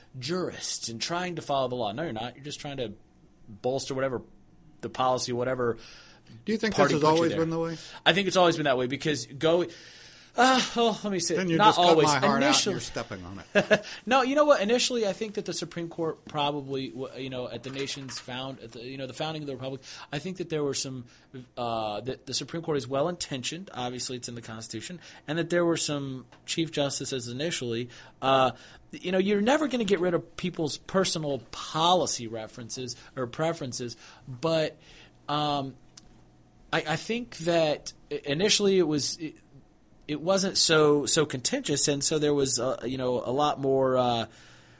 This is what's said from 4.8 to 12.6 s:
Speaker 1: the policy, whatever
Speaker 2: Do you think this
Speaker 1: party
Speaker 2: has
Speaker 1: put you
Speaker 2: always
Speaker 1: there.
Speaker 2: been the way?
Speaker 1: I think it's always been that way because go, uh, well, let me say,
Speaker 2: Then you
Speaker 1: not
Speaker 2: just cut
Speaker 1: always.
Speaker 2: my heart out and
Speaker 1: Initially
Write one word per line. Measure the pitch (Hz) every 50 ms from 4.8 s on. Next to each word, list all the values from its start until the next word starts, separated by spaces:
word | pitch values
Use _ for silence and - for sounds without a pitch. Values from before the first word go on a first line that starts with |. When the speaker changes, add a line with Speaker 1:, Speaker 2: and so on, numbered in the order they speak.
Speaker 1:
the | - 113
policy, | - - 131 127 127 120 123 127
whatever | 120 120 123 127 131 123 123 117 110 - - - - - - - - - _ - - - -
Speaker 2:
Do | 202
you | 220 220
think | 226 220 -
this | 202
Speaker 1:
party | - 143 160
Speaker 2:
has | 147
Speaker 1:
put | 151 156
you | 160
Speaker 2:
always | 165 170 160
Speaker 1:
there. | - 160
Speaker 2:
been | 165 165
the | 165 165
way? | 165 165 165 - - - - - -
Speaker 1:
I | 151 165
think | 196 196 185
it's | -
always | 185 180 170 -
been | 151 147
that | 143 127 127
way | 127
because | 123 139 131 - 160 147 120 -
go, | - 143 127 156 160 170 175 170 170 - - - - - - - - - - - - - -
uh, | 247 262 262 247 - - -
well, | 233 233 226 196 -
let | - 214
me | 196 170
say, | - - 165
Speaker 2:
Then | 175 190 175
you | 165
Speaker 1:
not | 180 208 214
Speaker 2:
just | - 165
cut | 175 175
Speaker 1:
always. | 165 160 151 151
Speaker 2:
my | 143 135
heart | -
out | 196 -
and | 233 269
Speaker 1:
Initially | 294 269 269